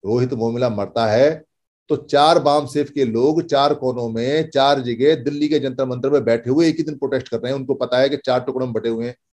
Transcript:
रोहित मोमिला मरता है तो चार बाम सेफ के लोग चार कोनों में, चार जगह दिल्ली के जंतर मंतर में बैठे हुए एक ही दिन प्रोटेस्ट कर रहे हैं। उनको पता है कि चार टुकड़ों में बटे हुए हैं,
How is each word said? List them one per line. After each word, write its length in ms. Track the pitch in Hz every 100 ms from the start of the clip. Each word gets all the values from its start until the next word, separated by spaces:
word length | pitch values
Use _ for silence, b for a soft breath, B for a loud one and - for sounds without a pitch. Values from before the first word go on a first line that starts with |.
| 95
रोहित 280 | 120 127
मोमिला 360 | 127 113 120 123
मरता 380 | 104 98 - 113
है 360 | 110 139 160 - _ _ _ _
तो 60 | 143
चार 440 | - 143 151 170
बाम 260 | 143 147 139
सेफ 240 | 147 143
के 160 | - 131
लोग 360 | 113 131 156
चार 320 | 165 139 143
कोनों 360 | 147 131 120 120
में, 400 | 113 120 151 -
चार 320 | 139 135 139
जगह 340 | 120 117 135 156
दिल्ली 340 | 123 147 151
के 100 | 151
जंतर 260 | 131 127 131
मंतर 240 | 123 131
में 140 | 143
बैठे 260 | 113 117 120
हुए 180 | 139 165
एक 100 | 156
ही 60 |
दिन 120 | 151 143
प्रोटेस्ट 320 | 135 131 127
कर 100 | 110
रहे 140 | 120
हैं। 80 | 135
उनको 140 | 131
पता 240 | 135 123 123
है 120 | 139
कि 80 | 143
चार 220 | - 120
टुकड़ों 260 | - 131 127
में 80 |
बटे 160 | 110 110
हुए 180 | 113 117
हैं, 80 | 123 _